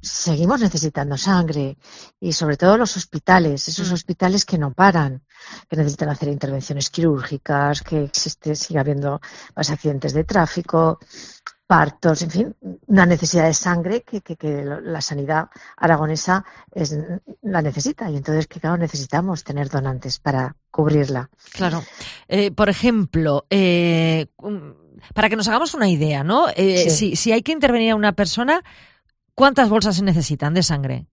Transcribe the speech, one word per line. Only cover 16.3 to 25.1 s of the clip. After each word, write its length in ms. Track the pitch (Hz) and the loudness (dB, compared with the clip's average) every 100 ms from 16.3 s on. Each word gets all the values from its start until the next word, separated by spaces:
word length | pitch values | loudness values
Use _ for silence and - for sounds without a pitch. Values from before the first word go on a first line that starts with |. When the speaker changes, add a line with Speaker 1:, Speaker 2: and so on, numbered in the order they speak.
| 185 - - - | -2 -2 -20 -16
Speaker 1:
es, 240 | - 151 151 165 180 - - | -6 -4 -4 -6 -10 -12 -12
la 200 | 226 185 | -4 -2
necesita. 440 | 151 139 190 302 208 | -2 -4 -6 -6 -6
Y 60 | 143 | -6
entonces, 280 | 139 156 156 | -2 -2 -2
que 140 | - | -6
claro, 180 | 156 170 | -4 -2
necesitamos 680 | 165 147 135 147 185 165 | -2 -6 -4 -2 -2 -6
tener 260 | - 143 135 | -6 -6 -4
donantes 500 | 143 135 131 131 - | -2 -4 -6 -8 -6
para 360 | - 135 127 - _ | -2 -2 -2 -8 _
cubrirla. 600 | - 156 151 139 131 120 _ - | -2 2 2 0 -4 -6 _ -20
Speaker 2:
Claro. 300 | - 180 165 - - - - _ | -4 -4 -4 -8 -16 -18 -18 _
Eh, 240 | 190 202 | -2 -2
por 180 | - 208 | 2 0
ejemplo, 760 | 196 240 226 180 160 156 143 - | 2 2 2 0 0 0 0 0
eh, 800 | 196 190 175 170 165 165 160 156 _ | 2 4 4 2 2 2 0 -2 _
um, 380 | 202 202 147 76 80 67 - | -10 -10 -12 -20 _ -20 -10